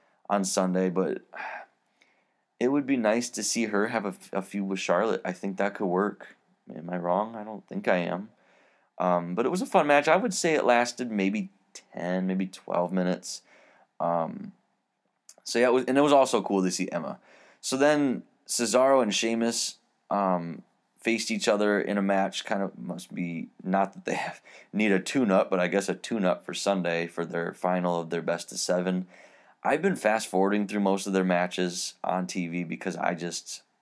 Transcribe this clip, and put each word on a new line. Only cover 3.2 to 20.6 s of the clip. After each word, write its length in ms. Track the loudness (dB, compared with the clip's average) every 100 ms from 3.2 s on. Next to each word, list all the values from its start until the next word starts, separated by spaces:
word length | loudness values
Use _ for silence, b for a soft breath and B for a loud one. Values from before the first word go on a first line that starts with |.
| 0
to 120 | -4
see 220 | -4 -2
her 240 | 0 2 0
have 180 | 0 -4
a, 80 | -6 -6
a 100 | -6
feud 260 | -4 -4 -4
with 100 | -2
Charlotte. 440 | 0 2 2 0
I 80 | -4
think 240 | -6 -6 -2
that 180 | -4
could 120 | -2 -2
work. 500 | 0 0 -4 -16 -20 _ _ -18
Am 180 | -14 -8
I 80 | -4
wrong? 360 | 0 0 -2
I 80 | -6
don't 240 | -12 -12 -10
think 220 | -6 0
I 80 | 0
am. 320 | 0 -4 -8 _ b b b b b -2
Um, 360 | 0 2 0
but 120 | -2 -2
it 20 |
was 140 | -2
a 40 | 2
fun 220 | 2 4
match. 180 | 4 6
I 100 | 2
would 180 | 2
say 200 | -2 0
it 100 | 2
lasted 460 | 4 4 4 -2 -4
maybe 400 | 0 0 0 -6 _ _
ten, 540 | -20 -16 -8 -4 -2 0
maybe 180 | -2 -4
twelve 460 | -6 -4 -2 0
minutes. 500 | 0 0 -2 -6 -14 b b b b b -4
Um, 520 | -2 0 -2 -6 -14 -18 _ _ _ _ _ _ -20 -18
so 160 | -6 2
yeah, 80 | 4
it 60 |
was, 120 | 4 2
and 120 | 4
it 40 |
was 100 | 6
also 280 | 6 6 2
cool 220 | 2 2
to 80 | 2
see 180 | 0 -4
Emma. 260 | -4 -8 -12 b b b b
So 160 | -4 2
then 460 | 4 4 2 -2 -6 _ -8
Cesaro 560 | -2 2 4 6 6
and 100 | 4
Sheamus, 640 | 2 0 0 0 -2 -4 -8 _ _ -4
um, 540 | 0 2 0 -2 -10